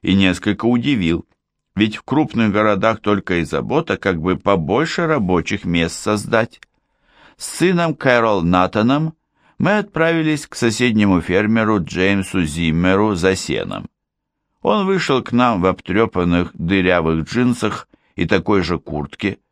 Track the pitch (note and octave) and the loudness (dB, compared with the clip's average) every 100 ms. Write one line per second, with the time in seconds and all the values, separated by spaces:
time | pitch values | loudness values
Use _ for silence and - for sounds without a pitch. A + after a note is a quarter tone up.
0 | F#2+ G2 F#2+ F2+ G#2 G2 A#2 B2 C3 B2+ | 2 2 2 0 -2 0 0 0 0 0
1 | E2 E2+ - _ _ _ _ F#2+ A2 G#2+ | 0 -2 -6 _ _ _ _ -2 -2 -2
2 | - C#3 D3+ A#2 A2 G2+ G#2+ G2 A2 A2 | -2 0 0 0 0 2 2 2 0 0
3 | G#2 G2+ - F2 D2+ D2+ A#1 C3+ E3+ - | -2 -2 0 -2 -2 -4 -2 -4 -2 -4
4 | G2 E2+ F2 F2 G#2 G2 D#2 A2+ D#3+ - | -2 -2 -2 -2 0 0 0 0 -2 -2
5 | E3 D3+ F#2 F2+ - G2+ F#2 E2+ E2 - | -2 -2 0 0 0 -6 -2 0 -2 -4
6 | - G#2 - A#2 A2 - - _ _ _ | -4 -4 0 0 0 -6 -20 _ _ _
7 | _ _ - _ - - F3 F3 E3 D3 | _ _ -20 _ -14 0 2 2 -2 0
8 | C3+ A#2+ A2+ G2+ E2 F2+ F#2 G#2+ A2+ C#3+ | 2 2 2 2 2 2 2 0 0 0
9 | D#3+ - _ _ _ _ F3 G#3 G#3 - | -2 -8 _ _ _ _ 0 0 -2 -2
10 | E3 E3 D#3 D3 - - A#2 A2 B2 G#2+ | 0 2 0 -2 -6 -2 -2 2 0 2
11 | G2+ F2+ D#2+ F#2 G#2 A2+ A2 G#2+ C#2 D#2+ | 2 2 2 0 2 0 2 0 -2 0
12 | F#2+ G2 F#2 F#2 E2 D#2 E2 D#2+ F2+ F#2+ | 0 0 -2 -2 -2 -2 -2 0 2 2
13 | G#2+ F#2 F#2 F#2+ - A#1 G1+ G1+ G1+ _ | 2 2 0 0 -4 -6 -6 -10 -12 _
14 | _ _ _ _ _ _ - G#3+ F#3+ F#3+ | _ _ _ _ _ _ -2 0 0 0
15 | - C3 A#2 A#2+ B2 G2+ F#2 F2+ - F#2+ | 0 -2 0 0 2 2 0 -2 -2 0
16 | A2+ F2+ F2 F2 F2 - E2+ G2 F2+ F2 | 0 0 2 2 0 -6 -2 2 2 2
17 | D#2+ E2 D#2 A2+ B2 A#2+ A#2 E2+ - _ | 2 -2 -2 0 0 0 -4 -6 -14 _
18 | _ - E2 G2 - G2+ E2 E2+ - D2 | _ -6 0 0 2 0 0 -4 -6 -8
19 | C#2+ - G2 - _ | -8 -4 -6 -6 _